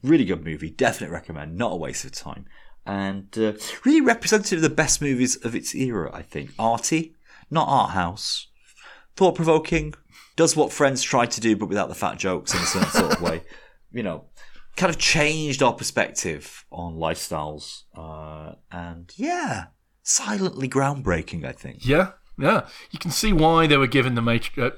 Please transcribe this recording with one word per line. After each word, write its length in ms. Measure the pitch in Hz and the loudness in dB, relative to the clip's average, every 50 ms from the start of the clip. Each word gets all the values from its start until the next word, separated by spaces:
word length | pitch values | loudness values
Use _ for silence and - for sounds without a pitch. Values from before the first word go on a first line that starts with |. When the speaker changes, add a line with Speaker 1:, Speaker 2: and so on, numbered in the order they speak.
| - | 2
Speaker 1:
really 220 | 135 165 156 120 | 4 4 4 4
good 180 | - - - 78 | 2 0 -4 -4
movie. 260 | 82 80 78 80 80 | -8 -8 -8 -8 -10
Definite 400 | 78 - - 113 - - - - | -4 0 0 0 0 -2 -8 -8
recommend. 460 | 85 - - - 80 73 73 78 85 | -8 -10 -10 -10 -12 -12 -10 -10 -6
Not 160 | 95 120 107 90 | -4 -2 -2 -2
a 40 | |
waste 280 | 87 80 65 - - - | -4 -6 -8 -8 -8 -10
of 80 | - - | -10 -12
time. 320 | - - 73 - - - - - - - - - - - | -14 -12 -12 -14 -14 -16 -18 -20 -20 -20 -20 -20 -16 -10
And, 440 | - 101 98 98 98 98 98 98 - - 110 | -6 -4 -4 -4 -4 -6 -8 -10 -10 -2 0
uh, 140 | 110 107 107 - - - - - - | 0 0 0 -4 -10 -12 -10 -2 2
really 160 | 254 311 320 269 | 4 6 6 6
representative 560 | 247 233 233 - - 214 214 214 - 190 165 | 6 2 2 2 2 2 2 2 2 0 2
of 40 | 160 | 2
the 80 | 147 - | 2 2
best 260 | - 156 - - - | 2 2 2 2 0
movies 360 | 147 143 135 120 127 123 - | 2 0 2 2 2 0 0
of 180 | - - 117 117 | -2 -4 -4 -4
its 200 | 85 - - - | -4 -6 -6 -4
era, 360 | - 131 127 117 95 80 - - | -2 -2 -2 0 -2 -4 -4 -8
I 80 | - 90 | -12 -16
think. 280 | - - 76 71 - - - | -10 -10 -10 -10 -10 -6 -2
Arty, 560 | 113 113 117 117 - - 160 160 160 - - _ _ - - - - - | 0 0 0 0 0 0 0 0 -2 -4 -10 _ _ -20 -20 -20 -12 -2
not 180 | 143 160 - - | 0 0 2 4
art 240 | 139 127 101 - 90 | 4 4 4 2 2
house. 560 | 95 87 85 95 - - - - - - - _ _ _ _ - - - - - - _ _ - | 0 0 -2 -2 -6 -6 -6 -6 -6 -8 -12 _ _ _ _ -20 -20 -20 -20 -20 -20 _ _ 0
Thought-provoking. 760 | - 196 175 170 175 165 160 160 160 160 - 175 160 151 151 147 - _ _ _ - - - - | 4 4 4 4 4 2 4 4 4 4 2 0 0 -2 -2 -10 -14 _ _ _ -20 -20 -12 2
Does 200 | - 165 156 - | 2 4 4 6
what 160 | 151 143 - - | 4 2 2 2
Friends 300 | - 147 135 135 127 - | 2 2 2 4 2 -2
tried 280 | - - 123 120 117 - | 0 2 2 2 2 0
to 80 | 113 | 0
do, 140 | 110 113 107 | 2 2 2
but 120 | 98 107 85 | 2 2 -2
without 200 | 98 101 85 64 | 0 -2 -2 -2
the 60 | - | -4
fat 240 | - 107 90 - - | -4 -4 -4 -4 -2
jokes 340 | - 95 90 73 - - - | -2 -2 -2 -2 -2 -2 -2
in 60 | 92 | -2
a 40 | 87 | 0
certain 240 | - - 92 - - | 0 -2 -2 -4 0
sort 220 | - 240 - - - | 0 0 2 2 0
of 80 | - 85 | 0 0
way. 200 | - 92 85 - | -2 -4 -4 -8
<laughs> 60 | - - - - - _ _ _ _ - | -12 -18 -20 -20 -20 _ _ _ _ -10
You 80 | 120 110 | -8 -6
know, 220 | 92 80 - - - - - - - - - - - - - | -6 -6 -8 -12 -18 -20 -20 -18 -16 -16 -16 -16 -12 -4 0
kind 100 | 185 175 | 0 0
of 80 | 160 | 0
changed 680 | - - - - 165 147 151 156 160 156 147 131 - 143 | 2 2 2 4 4 4 2 2 0 -2 -2 0 4 4
our 120 | 120 117 | 2 2
perspective 920 | - - - - 123 98 - - - - 90 78 71 - - - - - _ - | 2 -6 -4 0 0 -2 0 -2 -6 -4 -4 -6 -6 -10 -16 -20 -20 -20 _ -12
on 220 | 85 87 85 80 | -10 -10 -8 -6
lifestyles. 880 | 80 80 80 82 - - - 85 78 76 76 76 76 - - - - - - _ | -4 -2 -2 -2 -4 -6 -6 -6 -6 -6 -6 -8 -12 -14 -16 -16 -18 -20 -20 _
Uh, 600 | 82 80 80 78 78 78 78 78 76 78 78 - _ _ _ | -16 -16 -14 -14 -14 -14 -14 -14 -14 -14 -16 -18 _ _ _
and, 420 | 87 87 85 85 82 85 87 - - | -12 -12 -10 -10 -12 -14 -16 -20 -10
yeah, 500 | - 233 330 349 349 311 208 123 101 87 - _ _ _ _ _ _ - | -8 -4 -4 -4 -4 -4 -4 -4 -6 -8 -12 _ _ _ _ _ _ -2
silently 640 | - - - - 208 214 202 190 185 - - 135 | 0 0 0 0 -2 -2 -2 -2 -2 -2 -4 -6
groundbreaking, 800 | 127 - 135 135 139 143 135 - 92 85 80 78 - - 85 71 | -2 0 2 2 2 0 -2 0 0 0 0 0 -4 -8 -8 -8
I 80 | 65 65 | -8 -10
think. 320 | - - 67 - - - | -10 -14 -16 -14 -6 0
Speaker 2:
Yeah, 280 | 123 139 165 190 185 - _ _ - - - | 2 4 4 4 2 -2 _ _ -18 -8 -2
yeah. 280 | - 165 220 185 - - - - - - | 2 2 2 2 0 -4 -14 -20 -20 -16
You 80 | - - | -14 -8
can 120 | - 170 | -6 -4
see 240 | 139 - - 214 190 | -2 0 2 4 6
why 320 | 151 156 160 165 165 165 | 6 6 6 6 6 6
they 100 | 151 147 | 6 6
were 100 | 139 135 | 6 4
given 280 | 127 139 139 123 131 123 | 4 4 4 2 4 2
the 80 | 117 117 | 0 2
Matri-, 420 | 117 117 117 - - - - 120 | 2 2 2 0 -2 -2 -2 -2
uh, 60 | 131 - | -2 -2